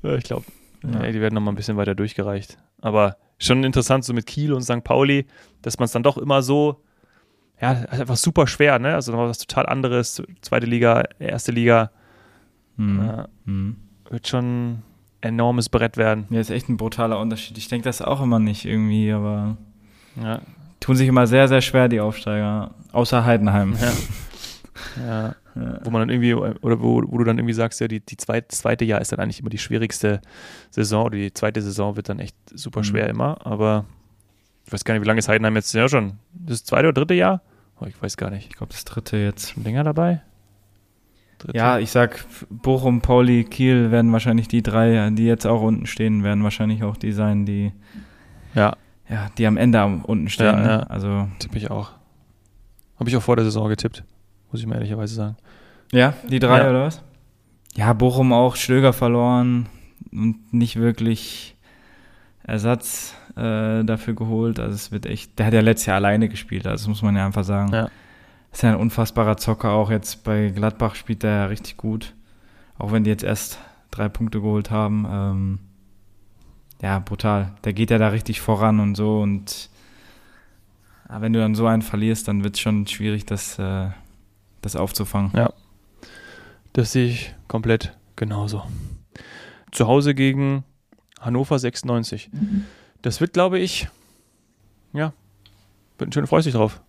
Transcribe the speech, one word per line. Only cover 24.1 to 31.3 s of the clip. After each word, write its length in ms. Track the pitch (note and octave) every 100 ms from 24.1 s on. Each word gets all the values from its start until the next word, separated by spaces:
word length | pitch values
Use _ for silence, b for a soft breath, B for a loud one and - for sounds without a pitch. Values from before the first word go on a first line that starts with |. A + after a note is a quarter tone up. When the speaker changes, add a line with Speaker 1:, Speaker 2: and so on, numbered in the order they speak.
| B B B B B B B B -
Speaker 1:
Ja. 360 | A#2+ A2 A2 - _
Speaker 2:
Ja. 260 | A#2+ A#2+ A#2+
Speaker 1:
Wo 60 | A#2
man 100 | A#2
dann 80 | A#2
irgendwie, 240 | B2 A#2+
oder 480 | A#2 C3+ - A#2 A#2
wo, 220 | A#2 A#2+ A#2
wo 120 | A#2+
du 60 |
dann 140 | A#2 A#2
irgendwie 160 | A#2
sagst, 260 | A2+ A2+ -
ja, 60 | A#2
die, 120 | A2
die 180 | - -
zweit-, 340 | - A#2 B2
zweite 320 | - - A#2+
Jahr 160 | A2+ G#2
ist 120 | -
dann 80 | -
eigentlich 200 | G#2 G#2+
immer 80 | B2
die 80 | G#2+
schwierigste 640 | - A2+ A2+ - G#2+ G2+ B B B B B
Saison 340 | - G#2+ G#2+ A#2
oder 120 | G#2
die 160 | G2+